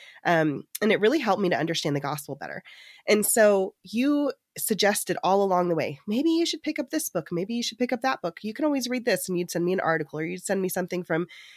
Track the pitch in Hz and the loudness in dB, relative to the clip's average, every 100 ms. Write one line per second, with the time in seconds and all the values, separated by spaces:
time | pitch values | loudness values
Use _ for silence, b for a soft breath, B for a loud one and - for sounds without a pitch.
0 | B B - 170 156 139 - - 214 185 | B B 2 2 2 0 -8 -2 2 4
1 | 208 311 220 226 185 139 160 160 156 143 | 4 2 2 0 2 0 -2 -2 -2 -2
2 | 139 147 - 135 69 190 - B B B | -2 -6 -8 -12 -12 -14 -16 B B B
3 | B 214 202 240 208 196 190 - 185 220 | B 2 4 6 6 6 2 -6 -8 -2
4 | 277 294 285 - _ - - 190 202 208 | 2 2 0 -4 _ -6 -2 2 2 2
5 | - 170 180 196 196 180 175 165 117 143 | -2 -2 2 2 4 2 2 0 -2 -4
6 | - 220 320 330 330 311 - 302 269 311 | -4 0 2 2 0 -4 -6 -6 -4 -4
7 | - 175 151 170 196 240 226 - 247 247 | -4 -6 -4 -4 -2 -4 -4 -2 -2 -2
8 | 262 262 240 - 208 214 302 277 240 247 | -2 -2 -4 -6 -8 -2 0 0 -2 -2
9 | 233 185 - 175 175 175 175 190 - 160 | 0 0 0 -4 -2 -2 0 0 0 0
10 | 151 151 160 185 - 196 185 185 180 180 | -2 -6 -8 -6 -4 -2 -2 -2 -4 -6
11 | 175 165 175 B B | -2 -2 -4 B B